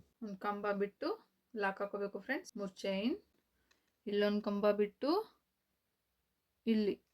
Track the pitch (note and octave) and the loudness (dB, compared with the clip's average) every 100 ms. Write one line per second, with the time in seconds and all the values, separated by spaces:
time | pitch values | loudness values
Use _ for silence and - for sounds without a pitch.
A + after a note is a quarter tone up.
0 | - - G#3+ F#3+ G#3 G3+ G#3 G3+ G3 - | -20 -12 -10 -6 -4 -2 0 0 -2 -2
1 | D4+ A4+ - _ _ A3 G3 F#3+ G3+ G3+ | -4 -4 -10 _ _ -2 -2 -2 -4 -4
2 | G3+ G3 F#3+ D4+ - G3+ G3 - G3 F#3+ | -6 -6 -6 -6 -6 -8 -8 -6 -4 0
3 | A3+ G4+ - _ _ _ _ _ _ _ | 0 -2 -8 _ _ _ _ _ _ _
4 | G#3+ G3+ G#3 G#3 G#3 G3+ G#3 G3+ G#3 - | -2 2 4 2 0 2 4 4 0 0
5 | C4+ F#4 A4 _ _ _ _ _ _ _ | 2 2 0 _ _ _ _ _ _ _
6 | _ _ _ _ _ _ A3+ A3 G3+ - | _ _ _ _ _ _ 0 2 2 -2
7 | _ | _